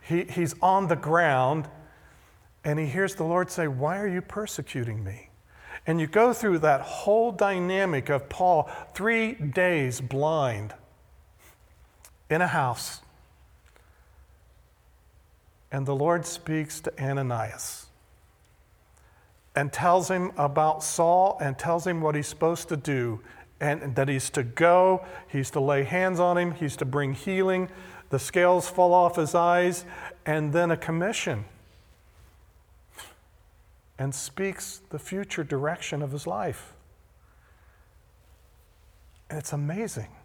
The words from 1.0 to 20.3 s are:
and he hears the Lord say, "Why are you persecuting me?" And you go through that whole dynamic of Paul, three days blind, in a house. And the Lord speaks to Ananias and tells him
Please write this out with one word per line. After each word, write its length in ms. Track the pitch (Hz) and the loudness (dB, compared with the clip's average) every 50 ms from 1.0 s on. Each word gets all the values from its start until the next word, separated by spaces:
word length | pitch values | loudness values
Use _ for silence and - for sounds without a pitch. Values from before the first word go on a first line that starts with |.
| - 147 156 170 175 160 139 127 127 127 147 160 147 - - - - - - - - - - - - _ _ _ _ _ _ _ _ | 0 2 4 4 6 6 4 4 4 2 2 0 -4 -6 -12 -20 -20 -20 -20 -20 -20 -20 -20 -20 -20 _ _ _ _ _ _ _ _
and 160 | 151 147 156 | -2 -2 0
he 60 | 160 | -2
hears 300 | 147 123 185 196 190 190 | -2 -2 0 -2 -2 -2
the 100 | - 170 | -2 -2
Lord 260 | 160 170 180 180 175 | 0 2 0 0 -2
say, 180 | - - 170 151 | -2 -4 -2 -2
"Why 280 | 135 127 139 151 175 196 | -2 -2 -2 -2 -2 -2
are 60 | 208 | -2
you 140 | 208 180 180 | -2 -4 -4
persecuting 840 | 175 - - 208 220 202 - - 147 - - 135 117 117 110 104 104 | -6 -6 -8 -8 -8 -8 -8 -10 -10 -8 -6 -6 -4 -4 -4 -6 -6
me?" 280 | 95 98 120 - - _ _ _ _ - - - - - - _ | -8 -8 -12 -16 -20 _ _ _ _ -20 -20 -20 -18 -18 -10 _
And 120 | - 160 170 | -2 0 0
you 80 | 160 | 0
go 280 | 151 - 208 226 247 240 | 0 4 4 4 4 4
through 240 | 240 - 214 180 165 | 2 0 0 0 4
that 240 | 156 151 143 135 139 | 4 4 4 4 2
whole 500 | - - - - - 208 220 226 240 214 | -4 -10 -6 2 4 4 4 4 2 2
dynamic 760 | 180 208 202 196 185 180 180 185 190 196 185 165 139 - - | 2 2 2 2 0 -2 0 0 0 0 2 0 -2 0 0
of 180 | 147 139 135 - | -2 -2 -2 -6
Paul, 420 | - - 185 180 180 156 143 - - - - - - | -6 0 2 4 4 4 2 0 -4 -14 -16 -14 -10
three 400 | - 190 220 233 226 220 220 247 | -4 -2 0 2 2 0 -2 -4
days 680 | - 151 147 123 185 180 180 175 160 139 127 123 120 135 | -4 -6 -4 0 2 2 4 4 2 0 0 -2 -6 -8
blind, 720 | 120 139 135 143 156 160 156 143 127 117 101 104 107 - - - _ _ _ _ _ _ _ _ _ _ _ _ - - _ _ _ _ _ - _ _ _ _ - _ _ _ _ | -4 -2 0 0 0 2 2 0 0 -2 -4 -8 -10 -12 -16 -20 _ _ _ _ _ _ _ _ _ _ _ _ -20 -20 _ _ _ _ _ -20 _ _ _ _ -20 _ _ _ _
in 140 | 151 160 180 | 0 2 2
a 60 | 170 | 2
house. 520 | 127 160 143 127 117 - - - - - - - _ _ - _ _ _ - _ _ _ _ _ _ _ _ _ _ _ _ _ _ - - _ - _ _ _ _ _ _ _ _ _ _ _ _ _ _ _ _ _ _ _ _ _ _ _ _ _ _ _ - | 2 0 0 0 -2 -4 -8 -12 -12 -14 -18 -20 _ _ -20 _ _ _ -20 _ _ _ _ _ _ _ _ _ _ _ _ _ _ -20 -20 _ -20 _ _ _ _ _ _ _ _ _ _ _ _ _ _ _ _ _ _ _ _ _ _ _ _ _ _ _ -8
And 140 | 139 139 | -6 -4
the 100 | 131 143 | -2 -2
Lord 300 | 135 143 160 170 175 151 | 0 2 2 2 0 -2
speaks 540 | - - - - - 156 156 156 151 - - | -6 -12 -12 -6 -4 -2 -2 -4 -4 -8 -8
to 220 | - 160 - - 139 | -8 -10 -8 -6 -4
Ananias 840 | 135 139 139 139 127 123 113 110 110 107 - - - - - - - _ _ _ _ _ _ _ _ _ _ _ _ _ _ _ _ _ _ _ _ _ _ _ _ _ _ _ _ _ _ _ _ _ | -4 -2 -2 -2 -4 -4 -4 -4 -6 -8 -10 -12 -12 -12 -14 -18 -20 _ _ _ _ _ _ _ _ _ _ _ _ _ _ _ _ _ _ _ _ _ _ _ _ _ _ _ _ _ _ _ _ _
and 160 | 143 143 143 - | -2 -2 -2 -4
tells 360 | - - 180 175 185 180 180 | 0 2 4 4 4 4 2
him 220 | 190 185 180 185 | -2 -2 -2 -4